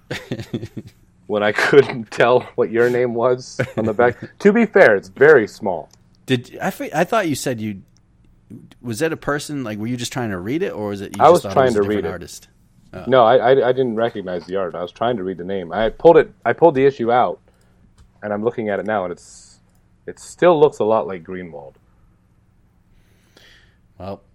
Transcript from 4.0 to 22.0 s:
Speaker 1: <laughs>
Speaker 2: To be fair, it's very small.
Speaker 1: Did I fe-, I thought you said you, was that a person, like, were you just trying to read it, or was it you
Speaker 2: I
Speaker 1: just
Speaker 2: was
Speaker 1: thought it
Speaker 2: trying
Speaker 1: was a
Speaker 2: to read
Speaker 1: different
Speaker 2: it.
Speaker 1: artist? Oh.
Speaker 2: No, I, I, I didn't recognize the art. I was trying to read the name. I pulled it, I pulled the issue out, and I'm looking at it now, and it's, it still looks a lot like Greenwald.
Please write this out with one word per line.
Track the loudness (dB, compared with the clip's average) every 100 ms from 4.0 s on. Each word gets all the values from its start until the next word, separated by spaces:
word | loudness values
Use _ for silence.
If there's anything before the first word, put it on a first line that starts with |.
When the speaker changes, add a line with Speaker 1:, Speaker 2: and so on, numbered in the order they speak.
| 0 0 -10 0
Speaker 1:
<laughs> |
Speaker 2:
To | 2
be | 4 4
fair, | 6 6 4
it's | -2
very | 4 6 6 4
small. | -4 -6 -6 -10 _ _ _ -4
Speaker 1:
Did | -4 -4 -8
I | -8
fe-, | -6 -6
I | -4
thought | -2 -2 -2
you | -4
said | -4 -6
you, | -6 -10 -14 _ _ _ _ _ -20 -20 -20 _
was | -10 -4
that | -4
a | -4
person, | -6 -6 -6 -8
like, | -8 -6
were | -6
you | -6
just | -6
trying | -6 -6
to | -6
read | -4 -4
it, | -4
or | -6 -6
was | -6
it | -8 2
you |
Speaker 2:
I | 4
Speaker 1:
just |
Speaker 2:
was | 4
Speaker 1:
thought | 2
it |
Speaker 2:
trying | 0 0
Speaker 1:
was | 2
a |
Speaker 2:
to | 0
read | -2
Speaker 1:
different | -4
Speaker 2:
it. |
Speaker 1:
artist? | -8 -12 -18 -20 _ _ _ _
Oh. | -12 0
Speaker 2:
No, | 4
I, | 6 6
I, | 4 4 2
I |
didn't | 0 -2 -2
recognize | -4 -4 -8 -8 -6
the | -6
art. | -6
I | -8
was | -10
trying | -4 -4 -4
to |
read | -6 -8
the |
name. | -8 -10 -6
I | -4 -4
pulled | 2 6 6
it, | 4 _ -4
I |
pulled | 2 2
the | 4
issue | 2 2 0
out, | 0 0 -4 _ _ _ _ _ _ _ _
and | -8
I'm | -4
looking | -4 -4 -4
at | -4
it | -4
now, | -4
and | -4
it's, | -10 -18 -20 -20 _ _ _ _ _ -20
it | -18
still | -20 0 2 4
looks | 4 2
a |
lot | 0 0 -2
like | -8
Greenwald. | -12 -14 -14 -16 -20 -20 _ _